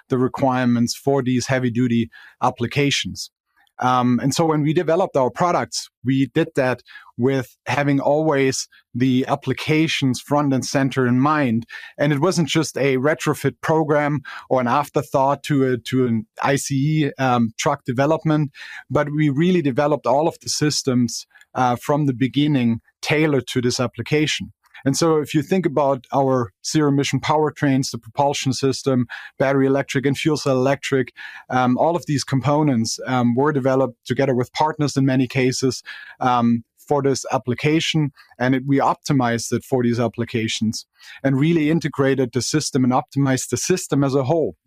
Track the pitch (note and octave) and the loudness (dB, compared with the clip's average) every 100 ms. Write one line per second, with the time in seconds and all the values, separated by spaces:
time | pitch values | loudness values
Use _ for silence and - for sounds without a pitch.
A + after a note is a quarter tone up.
0 | - C3 B2+ - C3 B2+ B2 A#2+ A#2 - | -4 -2 -2 0 -2 0 0 2 0 -2
1 | - C#3 B2+ B2+ - C3 B2+ A2+ B2 A#2 | -2 0 0 -2 0 -2 0 0 0 0
2 | A2+ - - - B2 - A#2 D3 C#3+ - | -2 -6 -20 -4 -2 -2 -4 0 0 -2
3 | F#2 F2+ - _ _ _ _ - B2+ B2+ | -6 -10 -14 _ _ _ _ -4 0 2
4 | B2 B2 C#3 - E3 D3+ D3 D#3 D#3+ E3 | 2 2 0 0 0 2 2 0 0 0
5 | F#3+ C#3+ B2+ - F3 E3 A#2 - - _ | 2 0 0 0 0 0 -2 -8 -12 _
6 | A#2 C3+ C3+ D#3 E3 - B2+ A#2+ - - | -2 0 0 0 0 0 0 0 -8 -20
7 | - - B2 C3+ B2+ _ - B2+ C#3+ C#3 | -18 -2 0 0 -4 _ -6 -2 0 0
8 | C3 D3 D#3+ C#3 C3+ C3 - _ _ A#2+ | 2 0 2 2 0 -2 -8 _ _ -2
9 | C3 B2+ B2+ C#3 - B2+ - D#3 D#3+ - | 0 2 0 -2 -2 -6 0 0 0 0
10 | C3+ A#2+ - D3 D3 C3 B2 C#3+ C3+ C3+ | -2 -2 -2 0 0 -2 -2 -2 -2 0
11 | B2 B2 C#3 D#3 C3+ A2+ - - - - | 2 2 2 2 0 -2 -4 -16 -14 -2
12 | D3 C#3+ F3 E3 D#3 E3 D3+ - C#3 C3 | 0 2 2 2 0 0 -2 0 0 2
13 | C#3 D#3+ - C#3+ C#3 - - D#3+ D3+ D3+ | 0 0 -2 -2 -2 -4 -2 0 2 0
14 | D3 D3+ - - - C3 A#2+ C#3 C#3 D3+ | 0 -2 -6 -14 -2 0 2 0 0 -2
15 | C#3 C#3+ C3+ C#3 - C#3+ C3 B2 - C3 | -2 0 2 0 0 0 2 0 -2 0
16 | B2 A2+ G#2+ - - C#3 - C3+ D3 D#3 | 0 0 -4 -6 -2 0 -2 -2 0 2
17 | C#3 - C3 A#2+ A2+ - D#3 C#3+ - B2 | 0 0 0 2 0 0 -2 -2 -4 0
18 | C#3+ D#3+ D#3+ D3+ C#3+ - - - - C3+ | 2 2 0 0 -2 -6 -20 -18 -4 -2
19 | D3 D3 D3+ C3+ F3 F3+ C#3+ A#2+ D3 D3 | 0 0 0 2 2 2 0 0 0 0
20 | A#2+ C3 E3 - - - D3+ - - B2 | 2 2 0 -4 -8 -2 -2 -2 0 0
21 | A#2 - - - _ B2 B2+ A#2+ - D3 | 0 -2 -14 -20 _ -2 0 0 -2 0
22 | C#3+ A#2 B2+ C3 D3 C#3+ A#2+ A#2 _ - | 0 0 -2 0 2 2 2 0 _ -12
23 | - D3+ D#3 C#3 - C3 B2 A#2+ B2 - | -2 0 2 0 0 -2 -2 -2 -4 -6
24 | A2+ D3+ D3+ - F#2 - _ - C#3 C3+ | -2 0 0 -4 -8 -16 _ -6 -2 2
25 | E3+ D#3 C#3+ D#3 C#3 F#3+ E3 C3+ C#3 C3+ | 2 2 2 -2 0 0 0 0 0 0
26 | - C3+ C3+ C3 A2+ _ - D#3 C#3+ C#3 | -2 0 2 2 0 _ -4 0 2 2
27 | C#3 C3+ - D3+ D3+ - D3 C3 C3 A#2+ | 2 -2 0 0 0 0 0 0 -2 -8
28 | A2+ - C#3+ C#3+ C3+ A#2+ C3+ B2+ C3+ C3 | -12 -2 0 0 -2 0 -2 -2 0 0
29 | A#2 - - - C3+ C#3 C3+ C#3 C3+ C#3 | -2 -6 -14 -2 0 2 2 2 0 -2
30 | C3 C3+ D#3 D3 C#3+ B2+ C3 C#3 - C3+ | 0 0 0 0 0 2 2 0 0 -2
31 | B2+ - - - - B2+ B2 B2+ D3+ E3+ | -2 -8 -18 -18 -4 0 2 2 2 0
32 | - C#3 - C3+ C3 D3 D3+ A#2+ A2+ - | -2 -4 -2 -2 0 2 2 2 -2 -6
33 | A#2 B2+ A#2+ A#2+ C#3+ C#3+ C3 C3 C3 - | -4 0 2 2 2 2 0 2 0 -4
34 | - B2 C3+ B2 B2 - D#3 D3+ C#3+ - | -8 -2 0 0 -2 -2 -2 0 -2 0
35 | C3+ C3 B2+ C3+ B2+ B2+ C3 - - - | 2 2 0 0 0 0 -2 -2 -10 -18
36 | - - C3 B2 A#2 A#2 - _ - D3 | -18 -4 0 2 2 0 -4 _ -2 0
37 | C#3 C3 - C3 B2 A#2 D3+ D#3+ - D#3 | 0 -2 -2 -4 -2 -2 0 0 0 -2
38 | C#3+ - - - B2 C3 C3+ C3+ B2 - | -2 -4 -18 -4 0 0 0 0 2 -2
39 | - C#3+ A#2+ A#2 - A#2+ - C3 A#2+ A#2 | 0 0 2 -2 -2 -6 -2 0 0 0
40 | A#2 A2 A2+ A2+ A2 - A2 - - _ | -2 -2 -4 -4 -4 -2 -4 -4 -12 _
41 | - - C3+ C3+ D#3 E3+ D3 E3 D#3+ - | -20 -6 -2 0 2 2 2 0 -2 0
42 | C3+ C3+ B2+ B2 - D3+ - C3+ B2+ B2+ | 0 2 0 -2 -2 -2 -2 0 2 0
43 | - C#3 C#3 C3 - A#2+ - F#3 - C#3+ | -2 -2 0 0 -2 -6 -2 -2 -2 0
44 | C#3 C#3 B2+ E3 A#2+ - | 0 0 0 0 -2 -6